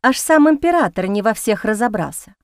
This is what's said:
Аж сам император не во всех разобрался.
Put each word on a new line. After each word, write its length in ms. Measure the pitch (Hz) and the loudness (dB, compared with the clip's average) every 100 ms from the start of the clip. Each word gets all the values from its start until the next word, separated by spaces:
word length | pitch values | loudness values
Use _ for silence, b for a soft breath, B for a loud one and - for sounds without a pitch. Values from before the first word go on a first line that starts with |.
Аж 160 | 247 262 | 0 -2
сам 300 | - 320 302 | 2 4 4
император 580 | 302 339 349 214 - 185 | 4 2 0 0 -2 -4
не 140 | 202 | -2
во 140 | 208 | -2
всех 320 | 214 - 202 208 | -2 -4 -2 -2
разобрался. 680 | 208 240 208 147 - - _ | -2 -2 -2 -6 -8 -18 _